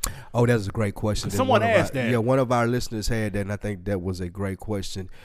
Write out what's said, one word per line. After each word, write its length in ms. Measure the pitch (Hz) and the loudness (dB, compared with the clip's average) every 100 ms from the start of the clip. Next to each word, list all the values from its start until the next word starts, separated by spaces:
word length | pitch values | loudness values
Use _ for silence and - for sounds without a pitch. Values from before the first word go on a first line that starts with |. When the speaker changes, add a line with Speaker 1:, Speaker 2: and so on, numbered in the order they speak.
| - - - | -2 -4 -4
Speaker 1:
Oh, 120 | 113 120 | 2 4
that's 220 | 120 95 | 4 0
a 40 | |
great 240 | 113 104 - | -2 -2 -2
question. 320 | 113 104 - | -2 -2 0
Speaker 2:
'Cause 40 | 208 | 0
Speaker 1:
And 20 | |
Speaker 2:
someone 240 | 262 220 | 4 4
Speaker 1:
one 80 | 226 | 4
of 40 | 208 | 4
Speaker 2:
asked 180 | - 135 | 2 0
Speaker 1:
our, 60 | |
Speaker 2:
that. 100 | 117 | 2
Speaker 1:
yeah, 60 | 120 | 2
one 220 | 113 131 | 4 2
of 120 | 123 | 4
our 160 | 123 117 | 2 2
listeners 400 | 123 120 110 101 | 0 -2 -4 -2
had 260 | 117 107 | 0 0
that, 80 | 101 | -2
and 100 | 98 | -4
I 40 | 104 | -4
think 300 | 107 98 92 | -4 -4 -2
that 160 | 98 | -2
was 180 | 90 90 | -2 -4
a 100 | 90 | -6
great 280 | 95 98 95 | -4 -4 -4
question. 520 | - 104 92 98 90 - | -4 -4 -4 -8 -10 -14